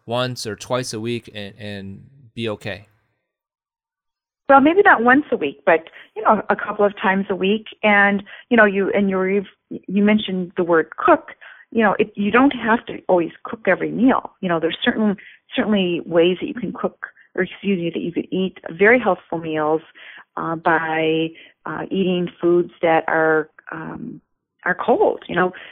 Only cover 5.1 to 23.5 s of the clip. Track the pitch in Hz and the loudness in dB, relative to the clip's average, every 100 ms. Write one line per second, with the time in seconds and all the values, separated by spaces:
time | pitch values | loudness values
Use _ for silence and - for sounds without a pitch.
5.1 | 269 - 233 143 135 - 165 - - - | 2 2 -4 -4 -4 0 0 0 -18 -16
6.1 | 214 427 208 - 208 - 202 208 208 208 | -2 0 2 0 -4 -4 0 0 0 -2
7.1 | 190 196 185 185 220 220 - 214 202 202 | -2 -2 -2 -2 -2 -6 -4 2 4 4
8.1 | 202 - - - 240 208 196 185 202 196 | 2 -4 -16 0 4 4 2 0 0 0
9.1 | 190 190 202 196 _ _ - - 190 208 | 0 0 -2 -4 _ _ -14 -4 0 2
10.1 | 214 202 185 175 - 170 170 - - - | 2 0 -6 -4 -4 2 2 2 -2 2
11.1 | 294 - - - - _ 226 214 - 208 | 2 0 -20 -20 -20 _ 0 2 2 -2
12.1 | - 202 226 277 254 226 226 - - - | -2 0 4 4 2 0 -2 -2 -10 0
13.1 | 180 160 - - - - 170 156 156 254 | 0 0 -6 -14 -6 -2 -2 -2 2 2
14.1 | 190 - _ 185 165 160 - 247 - 214 | 2 -2 _ -4 -2 -2 -2 -4 0 0
15.1 | 196 - - _ - 202 208 180 165 - | -2 -8 -20 _ -4 0 0 0 -2 0
16.1 | 165 170 180 147 240 202 - 202 - - | 2 2 2 -4 -6 -8 -6 -8 -8 -16
17.1 | - _ - 185 - 190 190 170 170 170 | -18 _ -6 -6 -4 -4 -2 -2 -6 -6
18.1 | 165 - 185 190 - - 165 202 254 220 | -6 -4 -4 -4 -6 -14 2 4 4 2
19.1 | 180 _ 165 165 156 151 160 - - - | -2 _ -8 -6 -4 -2 -2 -4 -20 -20
20.1 | - - - 165 165 170 160 160 160 160 | -20 -16 -10 -8 -4 0 0 0 -2 0
21.1 | 160 165 165 - _ 160 160 160 190 185 | 0 -2 -8 -20 _ -12 -10 -6 -2 0
22.1 | 180 175 - 175 175 175 - 170 160 - | 0 -4 -2 2 2 0 -2 0 2 2
23.1 | 160 160 156 156 | 0 2 2 -2